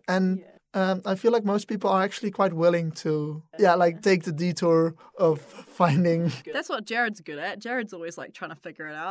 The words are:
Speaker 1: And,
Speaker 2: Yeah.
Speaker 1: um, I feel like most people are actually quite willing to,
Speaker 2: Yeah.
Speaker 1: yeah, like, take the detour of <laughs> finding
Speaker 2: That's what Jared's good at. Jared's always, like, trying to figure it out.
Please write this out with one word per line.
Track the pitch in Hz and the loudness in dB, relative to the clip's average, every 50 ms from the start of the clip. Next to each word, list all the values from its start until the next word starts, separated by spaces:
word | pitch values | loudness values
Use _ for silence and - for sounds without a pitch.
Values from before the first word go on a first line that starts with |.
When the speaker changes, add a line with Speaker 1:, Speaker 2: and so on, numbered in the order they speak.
| _ | _
Speaker 1:
And, | - 185 190 185 185 185 190 | -2 0 2 2 0 0 -2
Speaker 2:
Yeah. | - - - _ _ _ - 196 190 190 | -6 -12 -20 _ _ _ -2 0 0 0
Speaker 1:
um, | 190 185 - | 0 -2 -2
I | 202 190 | -2 -2
feel | 190 - 226 | 0 2 2
like | 233 233 208 | 2 4 2
most | 202 202 208 202 | 2 0 0 -2
people | - 214 202 - 196 | -4 -4 -2 0 2
are | 196 190 190 | 2 2 2
actually | 202 - - - 202 | 0 -2 -6 -6 -4
quite | 196 - 196 190 165 | 0 0 0 0 2
willing | 160 165 175 175 170 165 160 156 - - | 4 4 4 4 2 0 -4 -6 -4 -2
to, | 160 156 151 151 151 151 156 - _ - | -2 -2 -2 -2 -4 -8 -10 -14 _ 0
Speaker 2:
Yeah. | - | 4
Speaker 1:
yeah, | 202 180 170 | 4 4 6
like, | 180 175 170 165 190 - | 6 4 2 2 2 2
take | 202 190 180 160 | 2 2 2 0
the | 180 | -4
detour | 151 147 180 180 165 - 180 170 165 165 165 165 160 - - - - | -4 -2 -2 -2 -2 0 2 4 4 4 4 2 -2 -6 -16 -16 -2
of | - 185 160 156 147 | 0 2 2 2 0
<laughs> | - - - - - - - - | -4 -12 -20 -20 -20 -10 -2 0
finding | 180 160 143 180 175 170 165 165 170 160 123 - - 156 - | 2 2 4 4 2 2 2 2 0 -2 -4 -6 -8 -8 -6
Speaker 2:
That's | 285 - - | -6 -6 -6
what | 311 240 202 | -6 -8 -6
Jared's | - 226 240 240 220 214 - | -4 -2 -2 -2 -2 -4 -8
good | 156 170 147 147 | -12 -14 -12 -8
at. | 165 196 190 202 | -8 -8 -8 -8
Jared's | 208 233 247 254 240 - 190 | -8 -6 -6 -6 -6 -6 -10
always, | 170 165 170 170 - | -12 -12 -12 -12 -12
like, | 131 - - | -14 -14 -14
trying | - 185 160 | -14 -14 -14
to | 160 | -14
figure | 147 - 170 147 - 156 | -14 -16 -16 -14 -12 -12
it | 151 151 | -12 -10
out. | 151 165 190 | -8 -8 -8